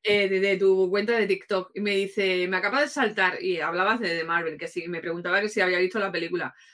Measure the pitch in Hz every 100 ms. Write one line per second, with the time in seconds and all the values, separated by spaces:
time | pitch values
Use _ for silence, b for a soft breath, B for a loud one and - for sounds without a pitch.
0 | 214 208 196 190 196 190 190 190 185 202
1 | 214 233 196 185 - 190 185 - 202 196
2 | 196 214 190 180 180 185 202 262 285 294
3 | 226 208 185 - 190 170 156 170 196 233
4 | 190 170 165 170 165 147 165 180 170 170
5 | 170 170 175 190 208 208 185 180 185 214
6 | 196 170 165 175 139 b b